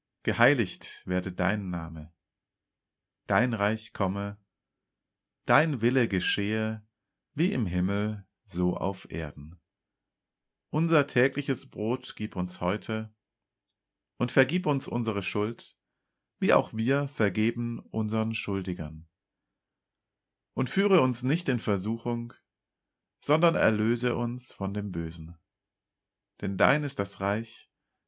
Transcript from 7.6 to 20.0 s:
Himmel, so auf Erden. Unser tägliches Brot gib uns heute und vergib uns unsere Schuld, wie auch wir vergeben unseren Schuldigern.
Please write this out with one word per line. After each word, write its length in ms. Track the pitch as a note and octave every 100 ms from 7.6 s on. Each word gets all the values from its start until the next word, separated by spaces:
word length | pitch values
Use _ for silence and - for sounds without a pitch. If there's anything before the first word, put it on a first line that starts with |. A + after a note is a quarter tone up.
| G2
Himmel, 580 | F2+ F#2 G2+ G#2+ G#2+ - _
so 320 | _ E2+ F2+ -
auf 340 | F#2+ F#2+ -
Erden. 500 | E2+ D2+ D2 D2 E2 _ _ _ _ _ _ _ _ _ _ _
Unser 360 | D3 E3 D#3+ -
tägliches 640 | B2+ C3+ C#3+ C#3+ C3 -
Brot 440 | G#2 G#2+ C3 -
gib 220 | - G#2+ F#2
uns 240 | F2+ -
heute 520 | F2+ G2+ - A2 A2 _ _ _ _ _ _ _ _ _ _ -
und 120 | B2
vergib 360 | - C3 F3+ E3
uns 200 | C#3 -
unsere 360 | B2 A2+ G2+
Schuld, 540 | F#2 G#2 G#2+ A#2 - _ _ _ _ _ _ -
wie 140 | F#3+
auch 200 | F3+ C3
wir 360 | A2 A2+ C#3 C#3
vergeben 720 | - G#2 F#2+ A2 A#2+ A#2 A#2
unseren 540 | - A2+ G#2+ A2 A2
Schuldigern. 720 | A2 - G2 F#2 F2+ D#2 D#2+ D#2+ _ _ _ _ _ _ _ _ _